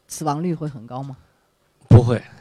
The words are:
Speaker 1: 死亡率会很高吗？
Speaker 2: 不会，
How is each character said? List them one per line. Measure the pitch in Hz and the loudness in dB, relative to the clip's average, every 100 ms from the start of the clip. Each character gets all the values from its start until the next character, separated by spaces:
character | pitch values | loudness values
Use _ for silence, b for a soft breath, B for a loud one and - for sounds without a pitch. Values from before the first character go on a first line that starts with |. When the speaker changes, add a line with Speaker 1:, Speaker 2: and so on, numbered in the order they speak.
| - | -18
Speaker 1:
死 | - | -8
亡 | 156 147 | -6 -4
率 | 180 | -4
会 | 160 151 | -6 -8
很 | 135 120 | -12 -14
高 | 123 | -14
吗？ | 139 127 - _ _ _ _ _ - | -14 -16 -20 _ _ _ _ _ 6
Speaker 2:
不 | 117 | 6
会， | 120 113 - - | 6 -2 -6 -20